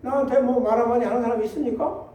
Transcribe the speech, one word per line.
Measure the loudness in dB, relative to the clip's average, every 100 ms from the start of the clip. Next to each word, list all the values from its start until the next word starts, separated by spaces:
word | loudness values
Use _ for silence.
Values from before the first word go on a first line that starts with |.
나한테 | 0 0 2 2
뭐 | 2 2
말 | 2 2
한마디 | 2 2
하는 | 0 0
사람 | 0 -2
있습니까? | -2 -4 -4 -2 -4 -6 -14